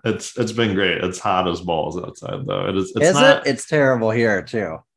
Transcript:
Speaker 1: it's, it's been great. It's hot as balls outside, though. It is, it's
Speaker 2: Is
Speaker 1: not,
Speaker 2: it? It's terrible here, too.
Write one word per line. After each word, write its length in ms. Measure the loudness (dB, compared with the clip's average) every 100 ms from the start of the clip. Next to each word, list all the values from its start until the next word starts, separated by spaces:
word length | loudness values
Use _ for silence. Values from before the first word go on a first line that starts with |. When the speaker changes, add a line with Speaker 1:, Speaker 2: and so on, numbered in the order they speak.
| -4
Speaker 1:
it's, 320 | -4 -6 -4
it's 140 | -4
been 220 | 0 0 2
great. 260 | 0 0
It's 160 | -2 -2
hot 280 | 0 0 0
as 120 | -2
balls 360 | -2 -2 -2 -6
outside, 480 | -10 -12 -10 -8 -4
though. 220 | -4 -2
It 80 | -2
is, 140 | -2 2
it's 120 | 2
Speaker 2:
Is 60 | 6
Speaker 1:
not, 320 | 6 6 2
Speaker 2:
it? 60 |
It's 140 | -4 0
terrible 440 | 2 4 2 2
here, 300 | 2 2 0
too. 360 | -2 -4 -4 -8 -14